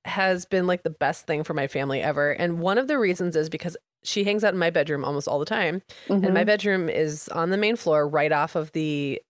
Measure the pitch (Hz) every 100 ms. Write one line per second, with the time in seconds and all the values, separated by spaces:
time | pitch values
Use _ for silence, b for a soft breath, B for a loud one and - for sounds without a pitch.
0 | - - 190 180 - 190 180 180 165 156
1 | 143 160 - 151 156 151 139 143 139 135
2 | 151 143 147 - 175 170 175 208 269 294
3 | 202 180 180 160 156 160 180 180 _ _
4 | - 208 202 208 208 185 170 165 147 143
5 | 139 143 143 139 151 226 175 180 - B
6 | B 196 190 185 214 208 202 190 165 -
7 | 156 151 - 165 165 196 214 233 170 151
8 | 147 151 151 151 156 175 156 160 156 147
9 | 143 - -